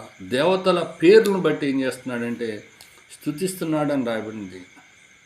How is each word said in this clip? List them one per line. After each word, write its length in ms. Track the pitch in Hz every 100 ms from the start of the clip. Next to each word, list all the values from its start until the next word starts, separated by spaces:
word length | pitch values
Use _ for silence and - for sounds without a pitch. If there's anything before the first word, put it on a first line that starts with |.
| - -
దేవతల 560 | 92 123 165 185 185 175
పేర్లను 600 | - - 165 220 202 190
బట్టి 260 | 156 139 139
ఏం 140 | 135
చేస్తున్నాడంటే 840 | 131 127 131 120 117 117 117 104 - - - - -
స్తుతిస్తున్నాడు 800 | - 151 147 185 - 165 156 147
అని 140 | 143 120
రాయబడింది. 560 | 110 107 110 95 92 - - - - - _